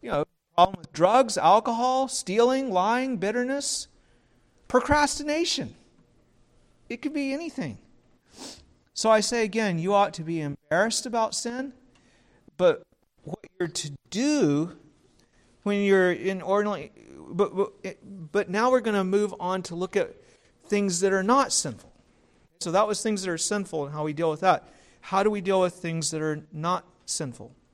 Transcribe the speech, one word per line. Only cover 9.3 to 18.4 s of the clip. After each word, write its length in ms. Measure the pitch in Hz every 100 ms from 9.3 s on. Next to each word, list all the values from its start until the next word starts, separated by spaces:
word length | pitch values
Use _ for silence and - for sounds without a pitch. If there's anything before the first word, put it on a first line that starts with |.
| 240
again, 340 | 220 214 214 170
you 140 | 170
ought 220 | 202 202
to 80 | -
be 180 | 156 165
embarrassed 640 | 151 143 _ 160 214 220
about 300 | 262 226 220
sin, 400 | - 233 240 269 - _ _ _ _ _ _ - _
but 260 | 180 147 - _ _ _
what 160 | - 160 - _
you're 80 | 175
to 220 | - 147 139 _
do 680 | 190 269 302 175 143 165 - _ _ _ _ _ _ _ _
when 160 | - 202
you're 320 | 202 196 185
inordinately, 800 | 175 147 190 156 202 208 190 - - 53 67 73
but, 300 | 175 196 185
but, 400 | 202 - 190 - - 196 160
but 200 | 196